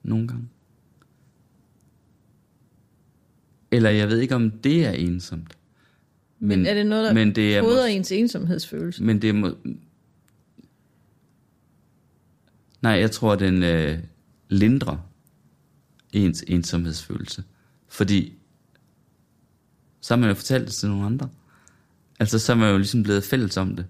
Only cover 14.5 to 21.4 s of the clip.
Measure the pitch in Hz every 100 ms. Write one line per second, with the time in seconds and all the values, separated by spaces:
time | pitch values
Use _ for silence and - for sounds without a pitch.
14.5 | 95 107 135 - 73 87 _ _ _ _
15.5 | _ _ _ _ _ _ 104 95 80 -
16.5 | 87 82 85 85 80 - - - - 98
17.5 | _ _ _ _ - 98 101 - - _
18.5 | _ _ _ _ _ _ _ _ _ _
19.5 | _ _ _ _ _ - 120 113 95 -
20.5 | 131 107 101 104 101 101 131 131 -